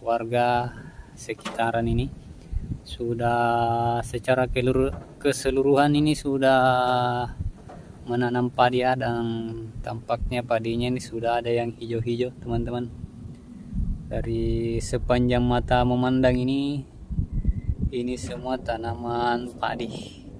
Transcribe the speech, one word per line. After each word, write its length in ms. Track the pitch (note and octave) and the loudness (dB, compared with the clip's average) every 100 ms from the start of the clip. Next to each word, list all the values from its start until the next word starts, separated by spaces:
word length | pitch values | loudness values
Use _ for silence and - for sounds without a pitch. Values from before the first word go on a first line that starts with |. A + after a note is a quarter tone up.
warga 720 | A#2 A#2 A2+ A#2+ A#2+ A#2+ A#2+ - - - - | 0 0 2 2 4 2 0 -8 -16 -18 -20
sekitaran 720 | - - A2+ - - A#2 A#2 A#2 | -16 -10 -8 -8 -2 0 2 2
ini 240 | A#2 C#3 - - - - - - - | 0 0 -6 -16 -18 -6 -6 -4 -8
sudah 1200 | - - A#2 A#2 A#2+ A#2+ A#2+ A#2 A#2 A#2+ A#2 A#2 | -10 -6 -4 0 2 2 4 4 2 2 2 0
secara 480 | - A#2+ - B2+ B2+ | -2 -6 0 2 2
keluru-, 720 | B2+ B2 C3 C3+ - - - | 2 2 2 2 -2 -14 -2
keseluruhan 720 | C#3+ C3+ C3 C3 C3+ C#3 D3 | 0 2 0 2 4 6 6
ini 240 | D3 D3+ D3 | 6 4 2
sudah 480 | D3 C#3 C3+ C3 B2+ B2+ B2 B2+ B2 B2 A#2+ A#2 - - - - - - B2 | 0 2 6 6 6 4 4 2 2 0 -4 -6 -8 -8 -16 -18 -18 -16 -4
menanam 480 | A#2+ B2 B2 B2 | 0 2 2 0
padi, 320 | B2 B2 B2 B2+ | 4 4 4 2
ya, 80 | |
dan 320 | B2+ A#2+ A#2 A#2 A2+ A2+ A2+ A2+ - | 2 0 0 -2 -2 -4 -8 -10 -10
tampaknya 640 | - A#2 A#2+ A#2+ - B2 A#2+ | -8 -8 -4 -2 0 -2 0
padinya 400 | A2+ A2+ A#2 B2 | 0 0 0 0
ini 160 | B2+ | -2
sudah 400 | - A2+ A#2 A#2 | -4 -4 0 0
ada 80 | A#2 | 2
yang 240 | A#2 A#2 | 0 0
hijau-hijau, 640 | A2+ A#2 A#2 A#2 A#2 B2 B2 | -6 -6 -4 -2 -2 -2 -4
teman-teman. 480 | B2 A#2 A#2+ A#2+ A#2+ - - - - - - - - - - - - | -4 -2 -2 -4 -6 -10 -14 -14 -16 -16 -18 -18 -8 -4 -2 -4 -4
Dari 640 | A2+ A2+ A2+ A2+ A2+ A#2 A#2 | -4 -2 -2 0 0 0 -2
sepanjang 640 | - B2 - B2 B2 B2 | -2 -4 2 2 4 4
mata 400 | B2 B2 A#2 B2 | 4 2 4 4
memandang 560 | B2 B2 B2+ C3 B2+ B2+ | 4 2 2 4 4 4
ini, 480 | B2+ C#3 C#3+ C#3+ C3+ - - - - - - - - - - | 2 0 -2 -4 -8 -16 -6 -4 -2 0 0 0 -2 -2 -2
ini 240 | B2+ B2 | -2 -2
semua 480 | B2 - A#2+ B2 B2+ | -4 -6 -6 -4 -4
tanaman 960 | A#2+ A2+ A#2 A#2 A#2+ A#2+ A#2+ A#2+ A#2+ - | -2 -4 -4 -4 -2 0 2 0 -2 -4
padi. 640 | A2+ A#2 A2+ - - - - - | -4 -2 -6 -8 -12 -14 -18 -18